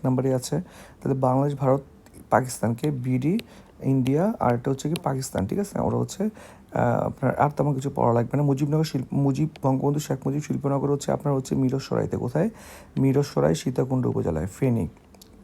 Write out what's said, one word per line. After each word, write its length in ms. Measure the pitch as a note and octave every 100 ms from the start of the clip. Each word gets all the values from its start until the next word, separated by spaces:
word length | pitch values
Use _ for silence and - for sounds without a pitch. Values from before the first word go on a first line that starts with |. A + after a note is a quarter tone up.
| C3
নম্বরে 280 | B2+ C3
আছে। 220 | C3 - D3 F3+ - - -
তাহলে 200 | - C3+
বাংলাদেশ, 400 | C3 C3 C#3+ C#3
ভারত, 220 | C3+ C3+ - - - - -
পাকিস্তানকে 640 | A2+ B2+ - G#2+ A#2 D3+
বিডি, 460 | C#3 B2+ B2+ C3+ G#3 - - - -
ইন্ডিয়া, 520 | - C3+ B2+ C#3 G3 A#3
আর 160 | A#2+ A#2+
একটা 160 | B2
হচ্ছে 180 | C3+ D3+
কি 60 | E3+
পাকিস্তান, 440 | D3 C3+ C3 - F#2+
ঠিক 120 | -
আছে? 200 | G3+ -
ওরা 180 | - A#2+
হচ্ছে, 260 | A#2+ -
আহ, 840 | G#3+ - - - - A#2+ A#2+ A#2 -
আপনার 280 | - C3 -
আর 140 | C#3+
তেমন 240 | D3 C#3
কিছু 160 | C3 C3+ C3
পড়া 180 | A#2+
লাগবে 240 | A#2 A#2 C3+
না। 60 |
মুজিবনগর 400 | D3 C3+ C#3+ D#3
শিল্প, 240 | D#3+ C#3+ B2+
মুজিব, 360 | C#3 C#3 C3+ D#3 -
বঙ্গবন্ধু 360 | C3+ C3 C#3 C#3+
শেখ 200 | - C3 -
মুজিব 160 | C#3+
শিল্পনগর 500 | D3 B2+ C#3 C#3 C#3
হচ্ছে 200 | C#3+ -
আপনার 220 | C#3 D3
হচ্ছে 220 | C#3 B2+ C#3
মিরসরাইতে। 640 | C3 C3+ - A#2 G#2+ -
কোথায়? 320 | A#2+ D3 G#3 - - - - -
মিরসরাই 580 | C3+ C3+ C#3+ - C#3+ D#3+
সীতাকুণ্ড 500 | - B2+ C3 C3 A#2+
উপজেলায়, 420 | - - D#2 F2
ফেনী, 400 | - C3+ A2+ - - - - - -